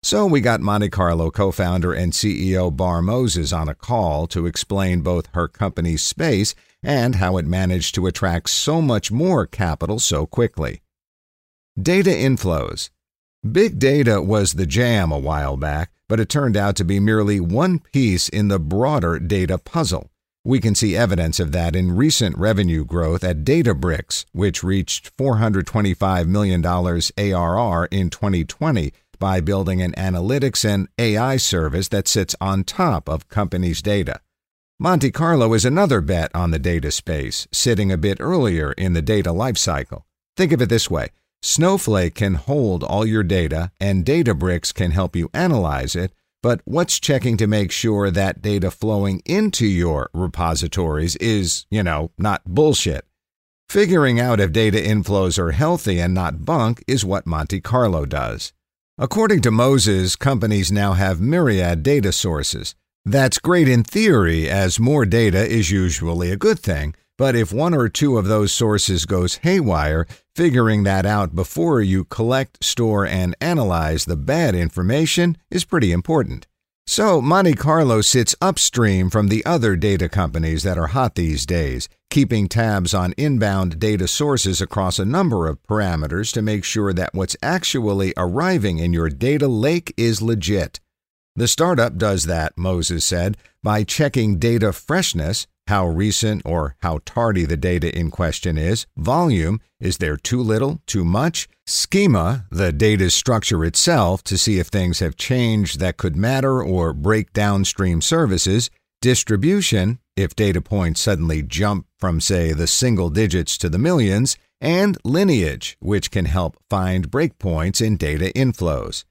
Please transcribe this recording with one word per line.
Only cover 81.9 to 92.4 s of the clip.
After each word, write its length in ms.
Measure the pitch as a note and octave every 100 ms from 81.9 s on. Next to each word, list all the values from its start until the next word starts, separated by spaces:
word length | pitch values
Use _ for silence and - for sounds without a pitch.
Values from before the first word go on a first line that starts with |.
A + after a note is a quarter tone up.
| _ _
keeping 400 | D3 C3+ A2+ G2
tabs 440 | A#2 A2+ G2+ F2
on 200 | G2+ F2+ -
inbound 600 | D3 C3 G#2 F#2+ F#2 D#2+
data 280 | A2 G#2 F2+
sources 540 | - D3 C3 G2 F2
across 380 | F#2+ - F#2+ -
a 60 | G2
number 420 | D#3 F#3 A2 D#2+
of 160 | D2
parameters 720 | _ G#2+ G2+ E2 D2+ E2 A2
to 80 | A#2+
make 240 | G#2+ G#2+ -
sure 260 | G#2+ G2+
that 220 | F2+ F2+
what's 240 | F#2+ F#2+ -
actually 720 | - B2+ - C3+ A2 G2 F#2+ -
arriving 600 | F2+ G2+ F3 F3+ G2+ E2
in 140 | E2+
your 160 | E2+ E2
data 380 | C2+ B2 D3+ D3+
lake 460 | A#2 B2+ E3+ - -
is 260 | A#2 G#2+
legit. 600 | A2+ A2+ D#2+ G2+ E2 - _ _ _ _ _ -
The 120 | A#2+
startup 500 | - E3+ E3 A#2 F2
does 280 | G#2+ F#2+ D#2+
that, 320 | E2+